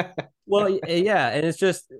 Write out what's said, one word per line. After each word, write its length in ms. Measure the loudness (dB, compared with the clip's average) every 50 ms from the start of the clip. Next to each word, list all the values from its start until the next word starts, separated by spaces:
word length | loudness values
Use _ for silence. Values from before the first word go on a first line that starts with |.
| -2 -2 -6 -10 -12 -12 _ _ _ 0
Well, 120 | 2 2 2 2
y-, 80 | 0 -2 -2 -2
yeah. 400 | 0 0 2 2 2 2 2 2
And 160 | 0 0 0
it's 140 | -2 0 0
just, 340 | 0 0 0 0 -6 _ -16 -10